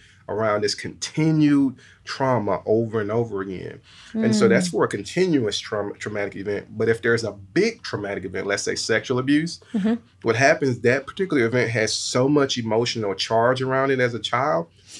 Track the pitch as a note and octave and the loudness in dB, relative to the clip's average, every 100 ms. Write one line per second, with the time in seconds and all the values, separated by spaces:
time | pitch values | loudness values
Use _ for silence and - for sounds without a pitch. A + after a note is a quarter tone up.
0 | - - - G2+ A2 G#2 G#2 - F#2+ - | -20 -20 -8 -2 0 0 0 -4 -8 -10
1 | - - D#3 D#3 D3 C#3+ C3+ B2+ - - | -6 0 2 4 6 6 4 -2 -14 -20
2 | - - C3 B2 G2+ F2+ G#2+ A2 A#2 A2+ | -14 -2 2 2 2 -2 2 2 2 -2
3 | G2+ A2+ A2+ G2 G2 F2+ E2+ - - - | 0 0 -2 -4 -6 -8 -10 -14 -20 -20
4 | - A3 A3 G#3+ A3 - F3+ G3+ C#3 G#2 | -10 -2 2 4 6 6 4 0 0 -2
5 | G2+ - F#3 D3 G#2+ - - G#2 G2+ - | -4 0 2 2 0 -2 -4 -4 -4 -6
6 | - G#2 G2+ G2 G2 G2+ - G#2+ A2+ A2+ | -6 -4 -4 -4 -4 -4 -6 -2 0 2
7 | A#2 A#2 A2 G2+ F#2+ B2 A3 A3+ - G#2+ | 2 0 0 -8 -4 0 0 -2 -8 -6
8 | G2+ G2 F#2 F#2+ G2 G2+ - F#2+ - A2 | -6 -6 -6 -6 -2 -2 -2 -4 0 0
9 | - B2 C3 D3 E3+ - - A3 G3+ A3+ | 0 -2 2 2 0 -8 -8 -2 0 -2
10 | - _ A2+ A2+ C3+ E3 C#3 A#2+ A#2 C3+ | -6 _ -2 0 2 2 0 0 0 0
11 | C#3 - F#3 D3+ A2+ B2 A2+ A#2 A2 - | -2 -6 -2 0 2 2 0 0 -2 -2
12 | - B2 C3 D3 C3+ B2+ A2+ A2 A#2+ A#2 | -2 0 2 2 2 -2 -2 0 0 -2
13 | G#2 F#2 - - A#2+ B2+ C3 C3 C3+ C3 | -4 -4 0 2 4 2 0 0 0 2
14 | B2 A2+ - A#2+ C#3+ E3 E3+ _ - | 0 -2 -4 -2 0 -2 -4 _ -20